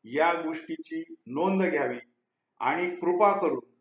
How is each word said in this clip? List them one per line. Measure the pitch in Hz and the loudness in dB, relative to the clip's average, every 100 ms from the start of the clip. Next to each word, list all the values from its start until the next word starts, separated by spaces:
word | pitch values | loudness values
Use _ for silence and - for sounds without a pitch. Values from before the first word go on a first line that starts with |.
या | 113 139 165 | -4 2 2
गोष्टीची | 170 160 160 - 160 - 165 165 | 2 -4 -8 -10 -12 -8 -10 -10
नोंद | - - 135 185 190 | -18 -10 -2 0 2
घ्यावी | 180 147 127 120 - _ _ _ _ _ | 2 2 -2 -4 -12 _ _ _ _ _
आणि | 123 160 180 175 | -2 0 -2 -2
कृपा | 170 180 202 196 | 0 4 4 4
करून | 170 131 - _ | 0 -2 -8 _